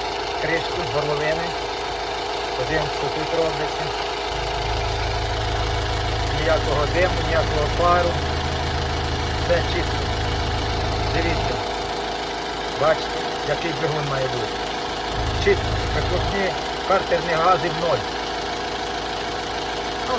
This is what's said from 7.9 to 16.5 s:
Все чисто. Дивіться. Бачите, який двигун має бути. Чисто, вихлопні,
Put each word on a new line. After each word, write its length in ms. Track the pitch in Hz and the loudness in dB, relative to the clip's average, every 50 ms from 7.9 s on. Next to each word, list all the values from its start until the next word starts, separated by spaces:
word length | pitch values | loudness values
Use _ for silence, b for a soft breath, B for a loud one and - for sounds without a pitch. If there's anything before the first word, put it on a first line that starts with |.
| 175 175 175 170 170 - - - - - - - - - - - - - - - - - - - - - - - - - | 6 6 4 4 2 0 0 0 0 0 0 0 -2 0 0 0 0 0 0 0 0 0 0 0 0 0 0 0 0 0
Все 160 | - - 175 170 - - | 2 4 4 4 4 2
чисто. 260 | - 175 156 - - - - - - - - - - - - - - - - - - - - - - - - - - | 2 0 0 0 0 0 0 0 0 0 0 0 0 0 0 0 0 0 0 0 0 0 0 0 0 0 0 2 2
Дивіться. 420 | - - - - - - - - - - - - - - - - - - - - - - - - - - - - - - - - - | 2 2 2 2 2 2 0 0 0 -2 -2 -2 -2 -2 -4 -4 -4 -4 -4 -4 -4 -4 -4 -4 -4 -4 -4 -4 -4 -4 -4 0 2
Бачите, 360 | 135 156 160 - - - - - 123 120 110 - - - | 4 4 4 4 2 -2 -2 -2 -2 -2 -2 -2 -2 -2
який 220 | 147 143 - 170 | -2 0 0 -2
двигун 340 | 151 135 160 151 147 156 143 143 | 0 0 0 0 0 0 0 0
має 160 | 139 131 131 131 127 | 0 0 0 0 0
бути. 220 | 123 113 - - - - - - - - - - - - - - - - - - - - | -2 -2 -2 -4 -4 -4 -4 -4 -4 -4 -4 -4 -4 -4 -4 -2 0 0 0 0 2 4
Чисто, 260 | 101 - - - - - - - - - | 4 4 4 2 0 0 0 0 0 0
вихлопні, 500 | - - - - - - - 196 202 190 185 | 0 0 2 0 0 0 0 0 0 0 0